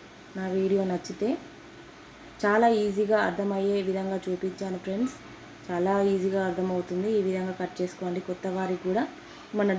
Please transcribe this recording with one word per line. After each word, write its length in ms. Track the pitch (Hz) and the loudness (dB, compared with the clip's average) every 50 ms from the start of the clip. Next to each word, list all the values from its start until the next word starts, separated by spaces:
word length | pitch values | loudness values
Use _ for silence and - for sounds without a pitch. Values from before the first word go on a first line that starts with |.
| - - - - - - - | -20 -20 -20 -20 -18 -12 -8
నా 80 | 190 190 190 180 | -6 -4 -2 0
వీడియో 240 | 190 190 190 196 196 190 185 | 0 2 4 4 2 2 2
నచ్చితే 380 | 180 175 - - 185 - 202 226 311 370 - - - - - - - - - - - - - - - - - - - - - | 0 -2 -4 -6 -6 -2 0 0 0 -2 -6 -12 -20 -20 -20 -20 -20 -20 -20 -20 -20 -20 -20 -20 -20 -20 -20 -18 -8 -2 2
చాలా 240 | 202 208 220 233 233 233 214 208 | 4 6 6 6 6 6 4 2
ఈజీగా 340 | 208 190 202 214 202 220 214 202 | 2 2 2 2 4 4 4 4
అర్థమయ్యే 520 | 185 175 185 202 202 196 196 196 202 202 202 190 190 | 2 0 0 0 0 0 2 2 2 2 2 2 0
విధంగా 280 | 185 190 190 190 196 185 - | 0 0 -2 -2 -4 -4 -2
చూపించాను 500 | 185 185 180 - 190 185 - 196 190 185 180 - | -2 -4 -2 -2 -4 -4 -4 -6 -6 -6 -6 -4
ఫ్రెండ్స్, 300 | 190 190 208 247 262 - - - - - - - - - - - | -4 -2 0 0 -2 -4 -8 -18 -18 -18 -18 -18 -18 -18 -14 -8
చాలా 280 | - 180 175 175 190 196 202 196 202 196 | -4 0 2 2 4 4 4 4 4 4
ఈజీగా 280 | 190 180 196 190 196 190 185 | 2 2 2 2 2 0 0
అర్థమవుతుంది. 600 | 175 185 185 185 185 180 175 - 180 180 196 214 220 | 0 0 0 0 0 0 -2 -2 -2 -2 0 2 2
ఈ 20 | 208 190 | 2 2
విధంగా 260 | 190 185 185 185 185 180 - | 2 0 0 -2 -2 -4 -4
కట్ 160 | 185 175 - - | -6 -6 -4 -4
చేసుకోండి. 400 | 180 180 - - 185 180 180 185 185 - | -4 -4 -4 -4 -4 -4 -4 -4 -4 -4
కొత్త 180 | 180 180 - 190 180 190 | -6 -4 -4 -4 -2 -2
వారికి 240 | 190 185 185 180 - | -2 -2 -2 -2 0
కూడా 160 | 185 185 220 285 - - - - - - - - - - | 0 0 0 0 -2 -6 -14 -18 -18 -18 -18 -14 -6 0
ఏమన్నా 220 | 208 202 202 190 | 2 2 2 4